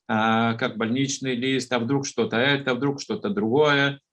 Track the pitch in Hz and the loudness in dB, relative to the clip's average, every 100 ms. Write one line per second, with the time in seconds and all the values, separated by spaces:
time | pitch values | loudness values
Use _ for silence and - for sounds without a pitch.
0 | - 110 113 113 117 113 127 107 110 127 | -2 0 2 2 2 0 -4 -2 -2 0
1 | 135 - 135 120 131 131 123 123 117 139 | -2 -4 -4 -2 0 -2 0 -2 0 -2
2 | 139 - 110 113 135 139 135 120 143 139 | -2 -2 0 2 2 2 0 -2 -2 -4
3 | - 104 107 101 110 135 151 143 139 139 | -6 -6 -4 -2 0 4 4 4 0 -2
4 | _ | _